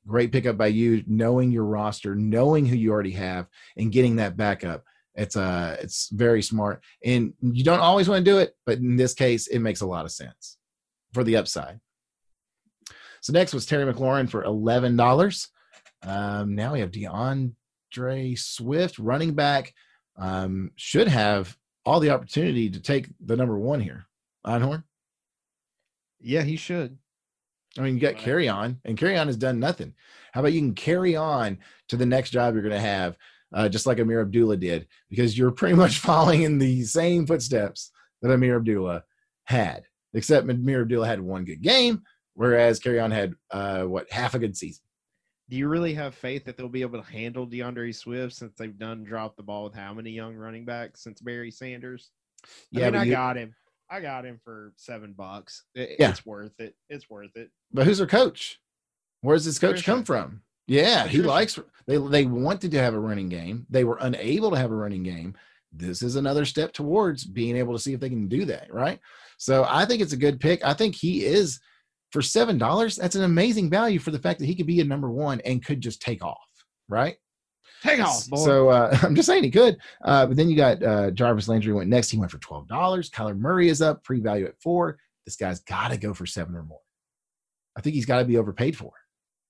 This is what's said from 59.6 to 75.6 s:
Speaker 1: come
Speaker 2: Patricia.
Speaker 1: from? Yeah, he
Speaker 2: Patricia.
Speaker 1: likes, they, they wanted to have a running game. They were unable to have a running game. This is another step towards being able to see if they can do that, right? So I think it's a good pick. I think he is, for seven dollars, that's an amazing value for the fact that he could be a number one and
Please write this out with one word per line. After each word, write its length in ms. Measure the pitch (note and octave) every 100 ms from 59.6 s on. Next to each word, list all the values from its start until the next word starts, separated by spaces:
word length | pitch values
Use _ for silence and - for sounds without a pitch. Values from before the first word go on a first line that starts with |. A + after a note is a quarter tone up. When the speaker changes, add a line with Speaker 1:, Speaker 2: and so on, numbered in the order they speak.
| F#3 F3+
Speaker 1:
come 180 | F3+ B3
Speaker 2:
Patricia. 220 | A3+ B2 D2
Speaker 1:
from? 140 | G2+ - _ -
Yeah, 380 | C#3 F#3 G#3+
he 120 | F#2+ D3
Speaker 2:
Patricia. 120 | F3
Speaker 1:
likes, 300 | D3 G#3+ - - _ -
they, 100 | D3
they 300 | C#3 D3 C3
wanted 440 | A#2+ C#3 G3 F3+
to 60 | D3
have 140 | B2
a 80 | A2
running 300 | A2 G#2 F#2
game. 340 | F2 E2+ A#2 A#2+
They 140 | C3
were 120 | A#2+ A#2+
unable 480 | B2+ B2 G#2+ E3+ G#3+
to 80 | D3
have 120 | B2
a 40 | A2
running 260 | G#2 F#2+
game. 320 | F2+ E2+ F2 G2 _ _ _
This 300 | D#2+ F2 F2+
is 140 | B2 C3+
another 280 | C#3 C#3+
step 280 | C#3+ - D#3+
towards 500 | - D3 F#3+ G3 C3+
being 320 | F#2+ F#2+ A#2 A#2+
able 160 | A#2+
to 60 | A#2
see 160 | C#3
if 60 | C3
they 100 | C3+
can 180 | B2 G2+
do 160 | B2+
that, 260 | F#3 - -
right? 280 | G#2+ C#3 - - - - -
So 260 | - C3 C3
I 200 | D3 G3+
think 160 | A#3+
it's 100 | F3
a 40 | C3+
good 220 | C#3+ C3
pick. 220 | D3+ F3
I 120 | C#3
think 200 | C#3 A3
he 300 | - E3+ F#3
is, 340 | A2 F#3+ F3 B2+ _ _ _ _ _
for 100 | D3+
seven 340 | C3 A3 A#3 D#3+
dollars, 380 | A2+ F#3 A3+ -
that's 200 | F3+ G3
an 80 |
amazing 440 | F#3 E3 A3 G#3+ E3+
value 280 | F#3 A#3 F#3
for 120 | -
the 80 | D3+
fact 200 | F3+ F3
that 60 | C#3+
he 80 |
could 120 | F3+ D#3
be 140 | F3
a 40 |
number 260 | D3 C#3 C3+
one 300 | A#2+ D3 B2+
and 180 | B2 B2+